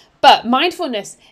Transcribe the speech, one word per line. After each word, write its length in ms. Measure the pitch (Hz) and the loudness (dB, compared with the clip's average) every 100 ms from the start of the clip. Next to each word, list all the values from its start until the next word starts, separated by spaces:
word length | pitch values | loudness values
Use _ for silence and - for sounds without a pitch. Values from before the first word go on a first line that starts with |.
| _ _ | _ _
But 240 | 277 226 214 | 4 4 2
mindfulness, 720 | 247 349 349 320 226 - - _ | -2 -2 -4 -8 -8 -12 -18 _